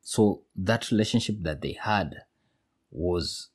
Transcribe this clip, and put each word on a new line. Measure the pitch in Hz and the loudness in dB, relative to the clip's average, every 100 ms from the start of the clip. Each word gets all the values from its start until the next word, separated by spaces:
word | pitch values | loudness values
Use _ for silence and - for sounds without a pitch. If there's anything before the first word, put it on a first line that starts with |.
So | - - 104 92 _ - | -4 4 4 4 _ -6
that | 92 113 - | 0 0 2
relationship | 107 107 120 - 104 | 2 4 2 0 -4
that | 82 73 | -4 -4
they | 73 - | -6 -6
had | - 104 78 - - _ _ _ _ _ _ | 0 0 0 -8 -20 _ _ _ _ _ _
was | - 87 87 80 - - | -4 0 0 -2 -8 -14